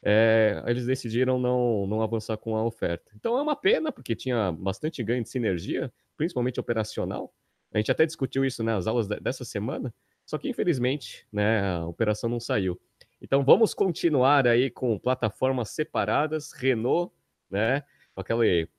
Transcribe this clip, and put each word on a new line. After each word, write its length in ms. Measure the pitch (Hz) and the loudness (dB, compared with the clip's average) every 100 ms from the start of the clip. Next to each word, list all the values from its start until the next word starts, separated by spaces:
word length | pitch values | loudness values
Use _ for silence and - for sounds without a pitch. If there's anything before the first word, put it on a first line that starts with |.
é, 580 | - 104 113 113 110 87 - | 4 4 6 6 4 0 -2
eles 200 | 120 120 | -2 -2
decidiram 540 | 131 117 113 131 127 | -2 -2 0 2 2
não, 460 | 123 123 123 107 98 | 0 2 2 0 0
não 160 | 107 | 0
avançar 340 | 110 113 - 110 | 0 -2 -4 -6
com 220 | - 110 | -2 -2
a 60 | 113 | -2
oferta. 460 | - 90 85 _ 104 | -2 -2 -2 _ -8
Então 220 | 226 247 | -2 0
é 40 | |
uma 140 | 294 294 | 0 0
pena, 360 | 190 254 311 | 0 0 -2
porque 240 | - - 110 | -8 -6 -4
tinha 360 | 131 123 98 | 0 0 0
bastante 500 | 80 95 95 156 - | 0 -4 -4 -6 -6
ganho 180 | 107 123 | -4 -2
de 80 | 113 | -2
sinergia, 640 | 127 113 90 95 233 143 _ _ _ | -2 -2 -2 -4 -6 -6 _ _ _
principalmente 420 | 170 131 123 127 | -4 -2 -2 -4
operacional. 720 | - 113 107 - 92 101 269 _ _ _ _ | -4 -2 -2 -4 -4 -4 -8 _ _ _ _
A 60 | 107 | -4
gente 140 | 107 | 0
até 140 | 127 160 | 2 0
discutiu 380 | - 131 135 | 0 -4 0
isso 200 | 135 - | -2 -2
nas 240 | 113 107 90 | -2 0 0
aulas 200 | 120 101 | 0 -2
de, 100 | 104 | -2
dessa 240 | 90 - - | -4 -6 -6
semana, 480 | 104 110 160 147 - _ _ _ | -6 -4 -4 -6 -10 _ _ _
só 120 | 151 | -6
que 120 | - | -6
infelizmente, 760 | 254 185 135 123 147 - - _ | -2 0 0 0 -2 -8 -18 _
né, 300 | 104 104 110 | 0 2 2
a 240 | 98 87 82 | 0 -2 -4
operação 440 | 85 107 104 117 | -2 0 0 -2
não 100 | 120 | -4
saiu. 420 | - 127 92 87 _ _ _ _ | -2 -2 0 -4 _ _ _ _
Então 240 | - 139 131 | -2 0 6
vamos 280 | 185 226 | 6 6
continuar 760 | - 196 - 170 151 127 143 123 | 2 -2 0 0 4 4 4 4
aí 220 | 120 131 | 4 2
com 300 | - 127 104 | 0 -2 0
plataformas 720 | 123 127 110 - 131 131 110 | 0 0 -2 0 -2 0 -4
separadas, 800 | - 151 117 101 120 151 151 - | -4 -4 -2 0 0 -2 -4 -8
Renault, 640 | - 127 117 117 160 175 _ _ _ _ | -4 0 0 2 0 -2 _ _ _ _
né, 340 | 98 113 139 - _ _ | -2 0 0 -4 _ _
com 60 | - | -12
aquele 480 | 92 117 113 87 80 | -4 2 4 4 0